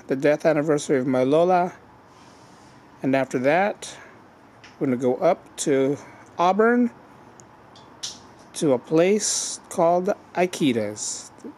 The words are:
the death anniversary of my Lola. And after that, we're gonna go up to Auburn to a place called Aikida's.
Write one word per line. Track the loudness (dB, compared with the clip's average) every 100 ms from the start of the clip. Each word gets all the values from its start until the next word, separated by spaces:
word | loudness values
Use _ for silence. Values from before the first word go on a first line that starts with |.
| -8
the | -2
death | 0 2 2
anniversary | 0 0 0 0 0
of | 0
my | 0
Lola. | 2 2 4 2 0 -6 -20 -20 -20 -20 -20 -20 -20 -20 -20 -20 -20 -8
And | -2
after | 0 0 -2
that, | 0 2 0 -4 -14 -18 -20 -20 -20 -20 -20 -20 -20 -6
we're | -2
gonna | 0
go | 0 0
up | 0 0 -4 -8
to | -2 0 0 -2 -10 -20 -12 -2
Auburn | 0 4 4 4 0 -4 -20 -20 -20 -20 -20 -20 -20 -20 -20 -16 -16 -16 -20 -20 -20
to | -4 0
a | 0
place | 0 2 4 2 0 -4 -6 -10 -8
called | 0 2 2 0 -6 -6
Aikida's. | -4 -4 0 0 0 -2 -6 -10 -10 -14 -18 -18